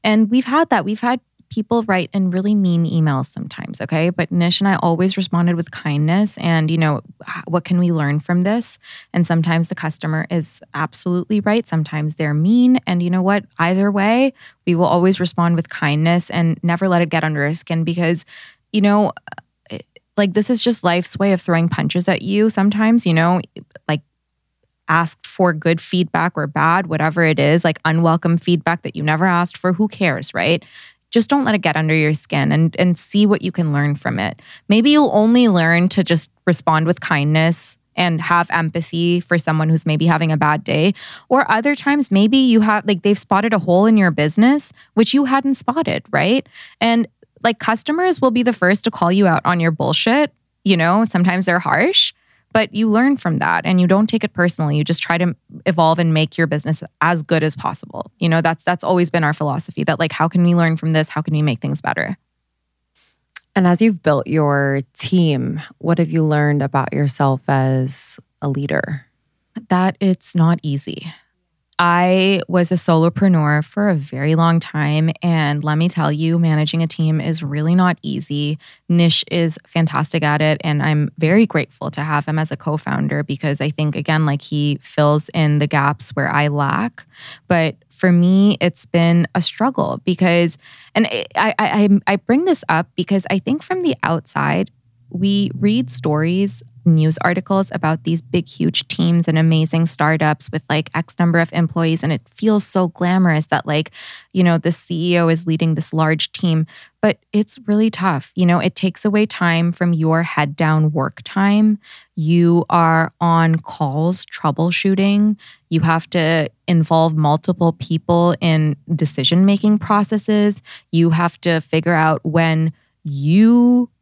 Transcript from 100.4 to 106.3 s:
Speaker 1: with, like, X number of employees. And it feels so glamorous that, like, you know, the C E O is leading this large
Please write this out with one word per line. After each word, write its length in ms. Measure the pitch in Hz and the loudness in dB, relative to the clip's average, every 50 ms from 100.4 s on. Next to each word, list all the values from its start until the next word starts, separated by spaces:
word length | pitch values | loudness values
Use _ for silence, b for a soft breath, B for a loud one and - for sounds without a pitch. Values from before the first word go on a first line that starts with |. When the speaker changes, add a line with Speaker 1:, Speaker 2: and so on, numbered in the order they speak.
| - - | -6 -8
Speaker 1:
with, 140 | - 160 _ _ | -8 -8 _ _
like, 220 | 147 151 156 - | -2 -2 -2 -4
X 260 | - 160 165 - - - | -6 -6 -6 -6 -4 -2
number 180 | 180 170 170 170 | 0 2 2 2
of 140 | 165 165 | 0 0
employees. 500 | - - 170 160 - 170 165 165 160 165 | 0 -2 -2 -2 -2 -2 0 0 -2 -2
And 100 | - 160 | -2 -4
it 80 | 156 117 _ _ | -4 -4 _ _
feels 360 | _ - - 220 214 208 196 | _ -4 0 0 0 0 0
so 240 | - - 190 185 175 | -2 -2 -2 -2 -2
glamorous 580 | - - 180 175 185 190 190 175 160 151 156 | -2 -4 -2 0 2 2 2 2 2 0 0
that, 180 | - - 135 - | -2 -4 -4 -2
like, 280 | 139 151 151 156 - B B B B B B B B | -2 -2 -2 -2 -4 B B B B B B B B
you 100 | _ 185 | _ 0
know, 160 | 180 175 170 165 | 2 2 2 2
the 140 | - - | 0 -2
C 420 | 170 - - - 170 165 165 180 175 | -4 -4 -6 -8 -6 -4 -2 0 2
E 40 | 175 | 2
O 100 | 170 165 | 2 2
is 180 | 165 160 170 | 2 0 0
leading 300 | 185 160 156 165 160 160 | -4 -2 0 0 0 0
this 160 | 151 160 - | -2 -4 -4
large 400 | - 160 160 156 160 156 - - | -2 -2 0 0 0 -2 -4 -8